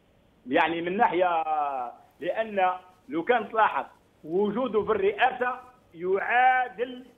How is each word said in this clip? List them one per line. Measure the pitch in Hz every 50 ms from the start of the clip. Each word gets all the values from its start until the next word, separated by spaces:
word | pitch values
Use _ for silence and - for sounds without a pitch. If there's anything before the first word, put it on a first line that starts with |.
| _ _ _ _ _ _ _ _ _
يعني | 127 139 170 160 160 170 170
من | 170 180 185
ناحية، | 214 240 - 170 180 180 175 170 160 160 156 156 151 147 143 139 127 123 120 - - - _ _ _
لأن | 139 175 190 220 226 220 202 190 185 180 180 - - - _ _ _ -
لو | 151 165 165
كان | - 247 233 208 208
تلاحظ | 226 220 208 - - 135 123 - - _ _ _ _ _ -
وجوده | - 165 196 208 202 180 240 262 240 196 208 175
في | 185
الرئاسة | 214 196 190 208 214 214 233 254 254 - 247 247 254 - - - - _ _ _ -
يعادل | 160 175 185 190 190 175 196 233 247 254 262 254 254 247 240 180 190 247 262 247 247 - - -